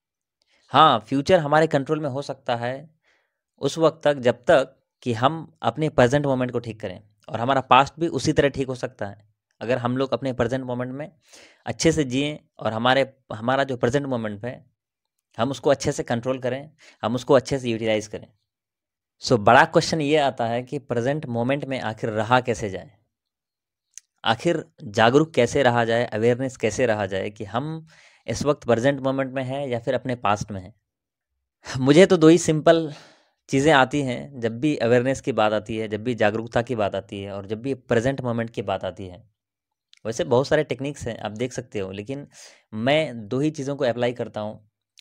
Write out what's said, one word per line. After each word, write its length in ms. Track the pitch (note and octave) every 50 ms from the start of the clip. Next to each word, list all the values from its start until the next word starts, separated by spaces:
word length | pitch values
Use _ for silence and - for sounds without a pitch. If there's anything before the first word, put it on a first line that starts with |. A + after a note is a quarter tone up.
| _ _ _ _ _ _ _ _ _ _ _ _ _ _
हाँ, 280 | - C#3 D#3 D#3 B2+ A2
फ्यूचर 380 | - - C3+ C#3 C#3+ - F#3 F3
हमारे 280 | D3 C#3+ D3 D#3 D#3+
कंट्रोल 340 | D#3+ D#3 C#3+ C3+ C#3 D#3 D3+
में 80 | D#3 C#3
हो 140 | B2 C#3
सकता 340 | C#3+ - C3 - _ - A#2+
है 340 | A#2 A#2 B2 C3 C#3 D#3 E3 _ _ _ _ _ _ _ _ _ _ _ _ _ _
उस 180 | - C#3 - D#3+
वक्त 220 | D#3+ D3+ D#3+ - -
तक, 100 | D3 D3
जब 300 | C#3 A#2 A#2+ A#2 - _
तक 320 | - E3+ C#3 C3 - _ _ _ _ _ _
कि 100 | - B2+
हम 460 | A#2 G#2+ B2 C#3+ D#3+ E3 D3 - _ _
अपने 260 | - A#2 A2+ D3 D#3 D3+
प्रेजेंट 380 | - - B2 A#2+ C#3 C#3+ D3
मोमेंट 260 | C#3 C3 B2+ B2+ B2+
को 60 | A#2 A#2+
ठीक 220 | A#2+ A#2 A2 G#2+
करें, 220 | G#2 G2 F#2 - - _ _ _ _ -
और 120 | - -
हमारा 200 | A#2 B2+ C3+ C3+
पास्ट 340 | B2+ - B2+ B2+ C#3 - - D#3
भी 80 | D#3+ -
उसी 240 | - B2+ - D3+
तरह 160 | D3+ D#3 C#3+ C#3
ठीक 200 | C3 C3+ C3+ B2
हो 60 | C3
सकता 320 | B2+ - B2+ - - G#2+
है। 220 | G2+ G2+ - _ _ _ _ _ _ _ _
अगर 180 | A#2+ A2 B2+ B2+
हम 180 | A#2+ A#2+ B2
लोग 160 | C3 C3+ C3+
अपने 200 | C3 A2 C3+ C3+
प्रेजेंट 320 | A#2+ A#2+ A#2+ A2+ C3+ C3 C3
मोमेंट 280 | B2+ B2 B2 B2 B2+
में 200 | B2+ C#3 D3+ - - _ _ _ - - - - _ _ _
अच्छे 260 | A2+ A2+ - - E3
से 120 | D#3 D#3+ C#3+
जिएं 340 | B2+ A#2+ C3+ C#3+ D3 D3+ - - _ _ -
और 140 | A2+ A2
हमारे, 400 | A2 A2 A#2 B2 C3 C#3 C3+ C3+ - _ _ -
हमारा 320 | C3 A2 A2+ A#2+ C3 C3+ C#3
जो 120 | C3+ C3
प्रेजेंट 300 | A#2 - A#2+ A#2+ D3 C#3+
मोमेंट 380 | C#3 B2+ A#2 A2 G#2+ G#2 G2 A#2+
है, 220 | B2 B2+ - - _ _ _ _ _ _ _ _ _ _ _ _ _ _ -
हम 120 | A2+ C3+
उसको 200 | C3+ - - D3+
अच्छे 220 | C#3 - - D3
से 100 | C#3 -
कंट्रोल 360 | - - B2 A#2 A#2 B2+ C3 C3
करें, 320 | B2+ B2 B2+ C3+ D3 D#3 _ _ _ - _ _
हम 120 | - G#2+ A#2+
उसको 200 | B2 - - D3
अच्छे 240 | B2+ - - D3 C3+
से 100 | B2 A#2+
यूटिलाइज 380 | A2+ G#2+ A2+ A2 G#2+ G#2+ G#2+
करें। 220 | - - F2+ - - _ _ _ _ _ _ _ _ _ _ _ _ _ _ _ _ _ _
So, 160 | - - C3 A2
बड़ा 260 | G#2 A2+ A#2+ C3+ D#3+
क्वेश्चन 360 | D#3+ - E3+ - - - D#3+
ये 160 | D3 C#3 D3+
आता 300 | D#3 C#3+ C3+ B2 - A#2+
है 160 | A2+ A#2 B2
कि 160 | B2+ B2+ C#3+ C#3+
प्रेजेंट 480 | B2 - A#2+ A#2+ A#2 C3 C#3+ D#3 D#3
मोमेंट 380 | B2+ A#2 A#2 A#2 B2+ C#3 D3 C#3
में 160 | C3+ C3+ A#2+
आखिर 300 | - G#2+ A2 - - A#2
रहा 300 | G#2+ G#2+ G#2+ A2 B2 B2+
कैसे 300 | B2+ - A2 - A2+ G2+
जाए, 200 | F#2+ F2 E2 - _ _ _ _ _ _ _ _ _ _ _ _ _ _ _ _ _ _ _ _ _ - - _ _ _ -
आखिर 400 | A2 A2+ - - E3+ E3+ - - - _ -
जागरूक 500 | - G#2 G2+ A2+ A2 A#2+ B2+ D3 D#3+ D#3+ -
कैसे 280 | C3+ A#2+ A#2 - C#3+
रहा 220 | C3+ B2 A#2+ A#2+ A#2
जाए, 200 | A2+ A2+ A#2 B2
अवेयरनेस 520 | - - G#2+ A2 A#2+ B2 A#2 C3+ C3 -
कैसे 300 | - - A2 G#2 - C3
रहा 200 | A2+ G#2+ G#2+ G2+
जाए 240 | F#2 G2 F#2+ G2+ G#2+
कि 140 | G#2+ - A2
हम 420 | G2+ G#2 B2 C#3 D#3 D#3+ D#3+ D#3+ - _ _ _ _ _ _ _
इस 160 | - A#2 -
वक्त 220 | B2+ C#3+ D3 - -
प्रेजेंट 360 | B2 A#2 A2+ A#2 C#3 C#3 C3+
मोमेंट 320 | C3 C3+ C3+ C3+ C3+ B2+
में 100 | B2+ C3+ C3
हैं 220 | B2+ C3+ C#3 D3 C3
या 100 | A#2+ A#2
फिर 160 | - C#3 B2+
अपने 200 | B2 - C3 B2
पास्ट 340 | A#2+ - G2 G#2 G#2 - -
में 100 | G#2 F#2+
हैं। 140 | F2+ F2+ - _ _ _ _ _ _ _ _ _ _ _ _ _ _ _ _ _ - - - C3
मुझे 280 | B2+ C3+ D3 E3 F#3+
तो 100 | - F#3+
दो 120 | E3+ D#3 D#3+
ही 100 | E3+ E3
सिंपल 560 | - - D#3 D#3 - E3+ E3 E3 E3 D3 D3 - - - _ _ _ _ _ _ _ -
चीज़ें 240 | - C3+ C#3 D#3+
आती 280 | D3+ C3+ C3 B2 D3 D3
हैं 380 | C#3 B2+ B2 C#3 C#3 C#3+ C#3+ B2+
जब 180 | A2+ A2+ A2+ A#2
भी 160 | C3+ D3+ D3
अवेयरनेस 440 | - A2+ A#2 A#2+ B2 B2 C3+ C3+ B2+
की 120 | - C#3+
बात 200 | A#2+ A2 G#2+ G#2+
आती 240 | G#2+ G#2+ G2+ - A2+
है, 120 | A2 A2 G#2
जब 160 | G#2+ G#2 A2
भी 100 | B2 B2
जागरूकता 480 | G#2+ A2 G#2 G#2 A2 A2+ A#2+ - B2
की 120 | A#2 - B2+
बात 200 | A2 G2+ F#2+ F#2+
आती 260 | G2 - - G#2 G2+
है 100 | G2 G2+
और 140 | G2 G2+ G2
जब 160 | F#2+ A2 G#2+
भी 120 | A#2+ C#3 C3+
प्रेजेंट 460 | C3 _ - A#2+ A#2 A2 C3+ C#3 C3
मोमेंट 300 | B2+ B2 A#2 A#2 A#2 A2+
की 120 | - -
बात 220 | G#2 G2+ G2 F2+ -
आती 220 | F#2+ F2 - G2
है। 160 | F#2 F2 - - _ _ _ _ _ _ _ _ _ _ _ _ _ _ _ -
वैसे 180 | G#2+ A2+ - E3+
बहुत 240 | D3+ B2 B2 C#3+ -
सारे 160 | D#3+ D3+ D3
टेक्निक्स 420 | - B2 A#2 C3+ D3 C#3+ - -
हैं, 120 | A#2+ A2 -
आप 140 | - G#2+
देख 200 | G#2 G#2+ B2 B2
सकते 260 | - - A#2+ - - G#2+
हो, 120 | F#2+ F#2+
लेकिन 360 | F#2+ G2 G#2 A2 C3+ C#3+ C#3+ - _ - - - - _ _ _ A2
मैं 540 | A2 A#2 C3+ D3 D#3 D#3+ C3 B2 A#2 G#2+ G2+
दो 120 | B2+ C3
ही 100 | D3 D#3
चीज़ों 260 | D#3 - C3 C3+ C#3+
को 80 | C3+ C#3+
अप्लाई 280 | A#2+ A2+ A#2+ A#2+ A#2+
करता 280 | A#2+ - A#2 A2 - G#2+
हूँ। 320 | G#2+ G#2+ A2+ A2 _ _ _ _ _ _ _ _